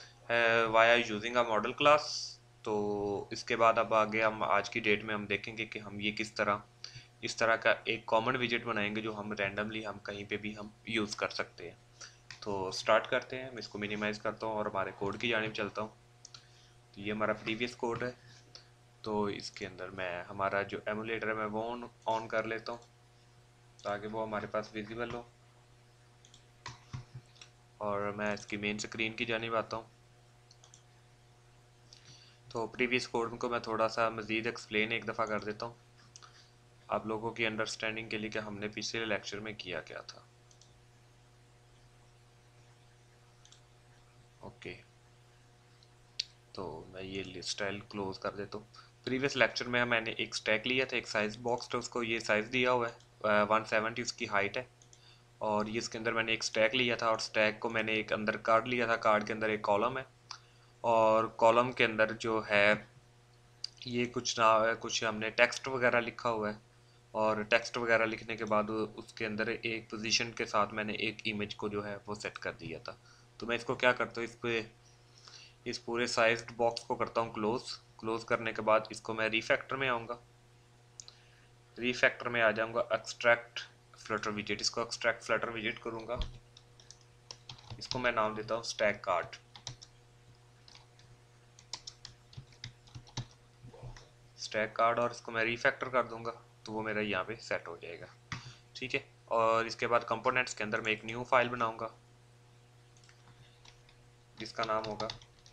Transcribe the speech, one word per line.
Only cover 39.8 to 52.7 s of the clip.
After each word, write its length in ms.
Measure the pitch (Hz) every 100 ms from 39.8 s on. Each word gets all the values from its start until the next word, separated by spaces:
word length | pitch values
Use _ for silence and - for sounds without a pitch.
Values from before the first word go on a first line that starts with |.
क्या 200 | - 78
था। 200 | - - - - - - - - - - - - - - - - - - - - - - - - _ - - - - - - - - - - - - - - - - - - - 98
ओके, 280 | - 87 95 - - - - - - - - - - - - - - - - -
तो 120 | - 90 78 -
मैं 80 | 92
ये 220 | 95 98
list 300 | 92 92 85
style 260 | - 101 101 101
close 280 | 104 95 95
कर 180 | 101 95
देता 220 | 98 107
हूँ। 80 | - - - -
Previous 320 | - 127 135 127
lecture 320 | - - 123
में 140 | 123
मैंने 300 | 120 117 113 107
एक 140 | 113
stack 320 | - - 107 123
लिया 200 | 127 131
था, 100 | 123
एक 100 | -
size 300 | 110 107 113
box 260 | 120 120 -
था, 40 | 123
उसको 240 | 113 123
ये 180 | 117 113
size 260 | 113 107 110
दिया 220 | 127 123